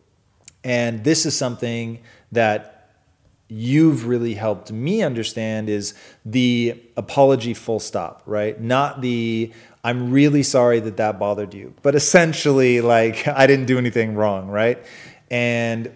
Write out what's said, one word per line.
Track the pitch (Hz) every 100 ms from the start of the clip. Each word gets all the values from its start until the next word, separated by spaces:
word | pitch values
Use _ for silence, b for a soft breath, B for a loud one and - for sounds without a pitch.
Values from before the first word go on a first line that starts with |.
| _ _ _ _ - _
And | 127 120 120 113
this | 123 160 151
is | -
something | 127 117 120 117 113 113 b b b
that | 117 110 107 - - _ _ _ _ _ _ -
you've | 110 120 147 160 135 117
really | 123 117
helped | 104 110 98 -
me | 110 143 220
understand | 165 117 107 117 110 110 107
is | 104 98 B B B 110
the | 127 123 120 117 113 _ -
apology | 101 143 135 135 117
full | 113 - 107
stop, | - 104 85 - -
right? | 104 107 107
Not | 113 131 143 139
the, | 127 120 113 113 113 B B B
"I'm | 120 123 123
really | 135 147 143
sorry | 135 131 120 117
that | 110 98
that | 107 98
bothered | 101 104 98
you," | 98 64 -
but | 143
essentially, | 143 143 185 165 147 151 135 127 120
like, | 117 117 113 110 147
<laughs> | 135
"I | 135
didn't | 135 127
do | 127
anything | 123 117 110 104
wrong," | 107 95 95
right? | 104 117 123 B B B B -
And | 123 120 117 117 113 113